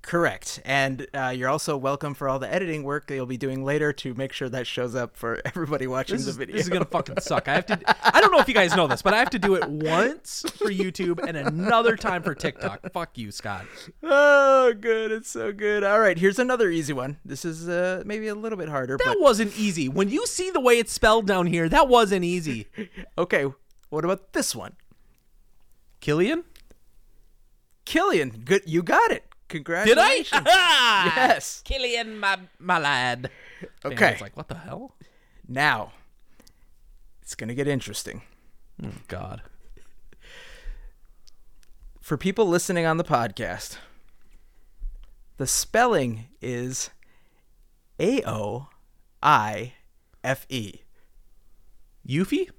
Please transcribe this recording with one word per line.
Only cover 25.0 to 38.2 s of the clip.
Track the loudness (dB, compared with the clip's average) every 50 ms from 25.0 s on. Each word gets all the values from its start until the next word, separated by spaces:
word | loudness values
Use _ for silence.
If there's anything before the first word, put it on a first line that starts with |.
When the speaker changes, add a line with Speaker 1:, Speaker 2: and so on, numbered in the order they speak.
| _ _ _ _ _ _ _ _ _ _ -20 -20 -20 -20 -20 _ _ -20 _ _
Speaker 2:
Killian? | -2 0 2 2 2 2 0 -4 -6 _ -20 -20 -20 -20 -20 _ -20 -20 _ -20 -20 _ -20 -20 -20 _ _ _ _ _ _ _ _ _ _ _ _
Speaker 1:
Killian. | -2 0 2 2 4 2 0 0 -2 -6 -12 -2
Good. | 0 0 0 0
You | 0 -2 -2
got | 2 4 4 4 4 4
it. | 2 -2 -6 -16 -20 -20 _ -12
Speaker 2:
Did | -12 -10 -6 -4 -2 2 4 6 6 6
I? | 6 6 4 2
Speaker 1:
Congratulations. | 0 0 0 2
Speaker 2:
<laughs> | 6
Speaker 1:
Yes. | 6 6 8 8 6 6 6 6 6 6 6 4 2 4 4 4 4 4 2 0 -8 -12 -12 -10
Speaker 2:
Killian, | -8 -6 -4 -2 -2 -2 -2 -4 -6 -8 -2
my, | 0 0 0 0 -4 -20 _ _
my | -2 0 0 2
lad. | 2 2 2 2 0 0 -2 -4 -6 -12 -12 -14 -20 -20 -18 -18 -18 -18 _ -10 -10
Speaker 1:
Okay. | -8 0 2 2 2
Speaker 2:
It's | 2 0
like, | -10 -14 -14
"What | -14 -12
the | -12 -12
hell?" | -14 -12 -14 -14 -14 -14 -18 _ _ -20 _ _ _ _ _ _ -20 -18 -10
Speaker 1:
Now, | -4 0 0 2 0 0 -4 -10 -14 -20 -20 -20 _ _ -20 -20 -20 -20 -20 -20 _ _ -20 _ -20 -20 -20 -20 -20 -20 -20 -20 -20 -20
it's | -16 -16 -12
gonna | -10 -10 -8 -6
get | -4 -2
interesting. | 0 -2 -2 -4 -6 -10 -10 -10 -10 -14 -14